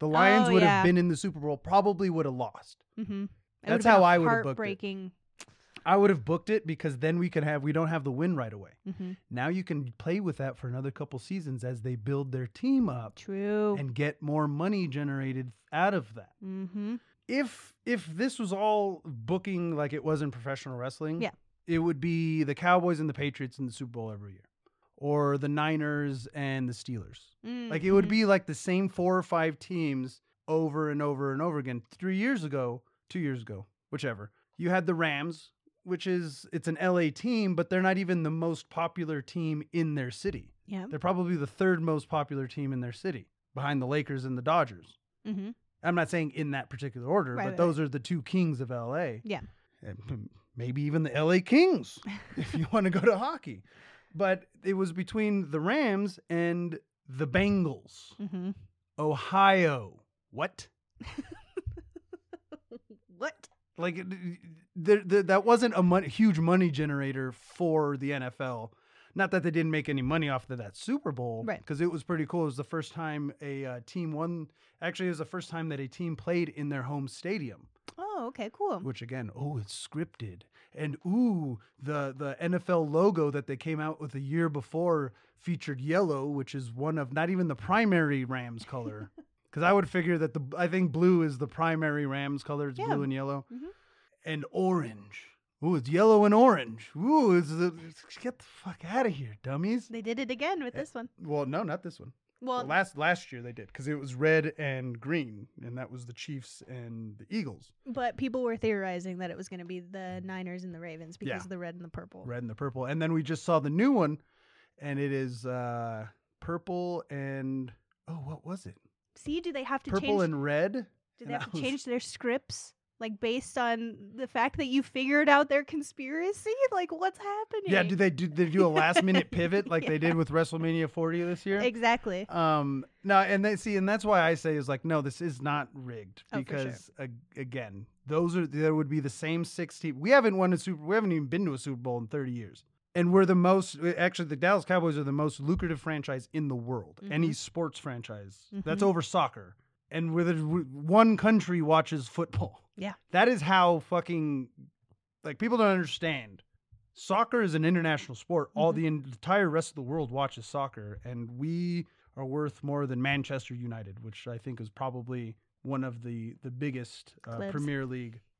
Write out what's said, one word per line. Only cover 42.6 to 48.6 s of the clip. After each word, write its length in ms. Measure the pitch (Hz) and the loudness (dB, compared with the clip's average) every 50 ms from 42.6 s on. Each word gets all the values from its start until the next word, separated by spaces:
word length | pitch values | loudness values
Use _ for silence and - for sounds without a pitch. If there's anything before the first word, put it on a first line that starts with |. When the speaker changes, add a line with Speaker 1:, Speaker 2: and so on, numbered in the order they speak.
| 143 135 | -4 -4
Speaker 1:
in 80 | 131 127 | -4 -4
their 120 | 123 120 | -6 -6
city, 340 | 113 - - 190 156 117 - _ _ _ _ _ - | -8 -6 -6 -6 -6 -6 -10 _ _ _ _ _ -10
behind 260 | 135 139 143 147 139 | -6 -4 -2 0 0
the 40 | 127 | 0
Lakers 380 | 127 143 151 139 - 143 131 127 | 0 0 -2 -2 -2 -4 -4 -4
and 100 | 135 127 127 | -4 -6 -2
the 40 | |
Dodgers. 560 | 123 147 160 175 147 117 101 87 78 - - _ _ _ _ _ - | 0 2 4 4 2 2 -2 -16 -18 -20 -20 _ _ _ _ _ -8
Speaker 2:
Mm-hmm. 240 | 214 214 196 190 214 240 _ _ _ _ - | -6 -6 -6 -6 -8 -12 _ _ _ _ -6
Speaker 1:
I'm 120 | - 170 175 | -2 0 2
not 140 | 175 160 - | 2 0 0
saying 220 | 180 170 160 147 | 0 -2 -2 -2
in 220 | - - 156 147 | -4 -4 -4 -4
that 180 | 139 135 127 - | -4 -6 -6 -8
particular 360 | - 117 143 135 - 123 120 | -10 -10 -8 -8 -8 -8 -2
order, 280 | 131 175 208 160 131 123 | 0 2 2 2 0 -2
Speaker 2:
Right, 100 | - - | -4 -4
Speaker 1:
but 40 | - | -4
Speaker 2:
right, 60 | 185 175 | 0 2
Speaker 1:
those 200 | 170 175 156 151 | 2 2 2 0
Speaker 2:
right. 60 | 156 | -2
Speaker 1:
are 40 | 143 | -2
the 100 | 127 139 | -2 -6
two 240 | 117 - 180 160 | -4 -2 -4 -4
kings 400 | 123 - - 190 175 160 143 120 | -4 -2 0 2 2 2 0 -2